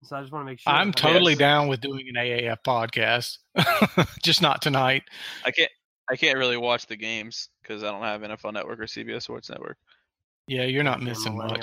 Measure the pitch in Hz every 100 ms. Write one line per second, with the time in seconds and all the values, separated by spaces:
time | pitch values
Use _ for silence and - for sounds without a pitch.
0 | - 139 135 151 139 131 - 147 202 -
1 | 156 170 175 143 143 147 147 131 139 135
2 | 131 120 123 120 117 113 - 120 113 -
3 | 110 120 - - _ - 175 659 214 -
4 | 160 - 170 160 160 - 151 135 131 135
5 | - - - - - 127 160 - _ _
6 | - 127 156 131 127 120 120 120 - 110
7 | 110 113 110 - - _ - 107 104 101
8 | 110 104 107 107 107 104 90 117 110 -
9 | 113 113 - 120 - - - - _ _
10 | _ _ _ _ - 131 127 135 143 123
11 | 123 113 110 110 110 113